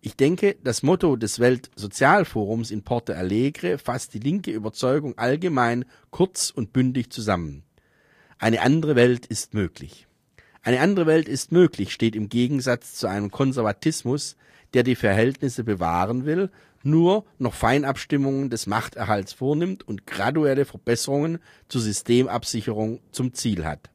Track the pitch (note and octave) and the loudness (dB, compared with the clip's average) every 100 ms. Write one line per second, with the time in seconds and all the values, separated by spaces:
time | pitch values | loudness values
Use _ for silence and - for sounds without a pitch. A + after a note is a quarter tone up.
0 | - - C3+ F3+ G3+ - C3+ A#2 C3+ F3+ | -14 0 2 4 0 0 -4 -2 2 2
1 | F3 B2+ A2 - A#2+ B2+ - - G2+ - | 2 0 -2 2 2 2 -4 -12 -12 0
2 | C3+ F#3+ F3 A2+ G2+ A2+ A2+ G#2+ G#2 A#2+ | 4 4 2 -2 -2 -4 -4 -8 -4 -4
3 | - F#2 F#2 G#2 C3+ D3+ F3 F#3 - A#2+ | -4 -6 -2 0 0 -2 -4 -4 -4 -8
4 | - - A#2+ F#3+ F3+ A2 G#2+ - C3 C#3 | -8 -6 -2 -2 -4 -6 -6 -4 0 0
5 | D3 - A#2+ D3 F3+ C#3+ A#2+ A#2+ B2+ _ | -2 -4 0 0 0 0 2 0 -4 _
6 | _ - F#3 - - - G#2+ C3 C3 B2+ | _ -2 -2 0 -6 -4 -4 0 2 0
7 | A#2 - G#2+ F#2 D#2+ C#2 - _ _ _ | -6 -6 -2 -2 -2 -12 -20 _ _ _
8 | _ _ _ _ A2 A2+ G2+ D#3 D#3 C3 | _ _ _ _ 0 2 4 4 4 4
9 | B2 B2 - G#2+ - G#2+ F2+ - C#2+ - | 6 4 -2 -8 -4 -2 -2 -4 -20 -20
10 | _ _ _ _ _ _ - B2+ D#3+ G3 | _ _ _ _ _ _ 0 2 4 2
11 | D#3+ D#3+ D#3 C3+ - E3 F3 - G2 - | 4 4 2 -4 0 4 4 4 -6 0
12 | A2+ A2 G#2 A#2 B2 C#3 B2+ A#2+ - - | 0 0 -4 0 0 0 0 -2 -4 -6
13 | G#2+ G2+ G#2 - C3+ B2+ A2 G2+ D#3 D#3 | -4 -2 -6 0 0 2 -2 0 -2 -2
14 | A#2+ C#3+ - - _ _ _ B2 B2 B2 | -4 -4 -6 -14 _ _ _ 0 2 2
15 | A2+ G2 A#2 - C#3 A#2 A2+ G2 E2 E2+ | 2 4 2 2 -6 -4 -4 -2 0 0
16 | F#2+ A#2+ C#3 E3 F#3+ _ _ _ C3+ D#3 | 0 -2 -2 -2 -2 _ _ _ 0 4
17 | E3+ G#3 - _ B2 - A2+ C3+ C#3 C3+ | 4 2 -2 _ -6 0 2 2 0 -4
18 | - D3 C#3 C3+ C#3 A#2 - G#2+ - - | -2 0 0 -2 -4 -6 -4 -4 -4 -8
19 | A#2 G#2 F#2+ - C3 D3+ F3 F#3+ - - | -2 -2 -2 -6 -2 0 -2 -6 -10 -12
20 | - - G2+ D3+ D3+ C3+ C#3 - - A#2 | -10 -4 -2 2 2 2 0 -4 -2 -2
21 | - C#3 D#3 E3+ _ _ _ C3 A2 G2+ | 0 -2 -2 -4 _ _ _ -2 -2 -4
22 | - A#2+ B2+ A2+ - A#2+ G#2+ G#2+ A2 A#2+ | 2 4 4 0 -4 -6 -4 -2 -4 -6
23 | _ - B2+ B2+ A#2+ F#2+ D#2 D2+ - | _ -4 -4 -2 -2 -2 -4 -6 -12